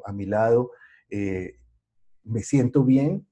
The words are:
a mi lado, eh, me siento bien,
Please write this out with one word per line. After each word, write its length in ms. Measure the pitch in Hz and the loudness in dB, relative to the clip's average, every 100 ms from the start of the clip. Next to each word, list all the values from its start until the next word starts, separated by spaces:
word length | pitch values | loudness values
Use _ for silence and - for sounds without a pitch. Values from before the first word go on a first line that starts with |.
a 80 | 101 | -10
mi 120 | 101 95 | -8 -2
lado, 440 | 107 113 120 123 - - _ _ | 0 2 2 0 -12 -20 _ _
eh, 460 | 101 98 92 92 - _ _ _ _ _ _ | -6 -4 -6 -8 -14 _ _ _ _ _ _
me 200 | 110 113 | -8 -8
siento 420 | - 139 120 143 | 0 0 2 2
bien, 420 | 127 135 139 - - | 4 4 2 -4 -6